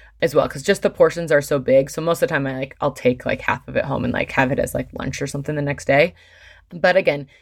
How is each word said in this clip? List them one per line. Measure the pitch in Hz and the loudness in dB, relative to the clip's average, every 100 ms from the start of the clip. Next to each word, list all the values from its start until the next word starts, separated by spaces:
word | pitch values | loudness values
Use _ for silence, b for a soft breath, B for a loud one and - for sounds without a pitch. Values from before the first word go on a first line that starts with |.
| b _ | b _
as | 156 | 0
well, | 147 151 | 2 0
'cause | 147 | 0
just | 165 196 | 0 2
the | 208 | 0
portions | - 160 170 165 | 4 4 4 0
are | 147 | 0
so | 143 143 | 2 0
big. | 127 135 170 | 4 4 4
So | - | -2
most | 160 165 | -2 0
of | 165 | 0
the | |
time | 156 135 | 0 -2
I, | 131 | -4
like, | 135 - | -8 -4
I'll | 143 | -4
take, | - 127 127 - | 0 0 0 -2
like, | - | -4
half | - - - | -2 -4 -4
of | - | -4
it | |
home | 139 135 | -2 -2
and, | - | -2
like, | - - | -2 -2
have | - 127 | 0 0
it | 131 | 0
as, | - | -2
like, | - 127 | -4 -6
lunch | - - - | -8 -8 -6
or | 139 | -6
something | 143 139 | -6 -6
the | 151 | -4
next | 143 143 | -4 -4
day. | - 139 175 b b b b b _ | 2 2 2 b b b b b _
But | 170 185 180 | 0 2 4
again, | 175 147 139 b | 2 0 -6 b